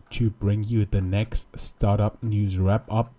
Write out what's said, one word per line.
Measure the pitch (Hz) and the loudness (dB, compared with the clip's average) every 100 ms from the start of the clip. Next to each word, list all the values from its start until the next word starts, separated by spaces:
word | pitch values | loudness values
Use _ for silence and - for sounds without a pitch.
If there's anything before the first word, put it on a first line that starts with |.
| - | -10
to | - 113 | -2 -2
bring | - 98 104 | 0 -2 0
you | 107 117 | 0 0
the | 101 101 | 0 0
next | 92 98 113 - - - | 0 -2 -2 -4 -6 -14
startup | - - 101 104 104 - | -16 -2 2 2 2 -2
news | 113 104 101 92 | -2 0 0 2
wrap | 95 107 - | 2 2 0
up, | 110 120 | -2 -2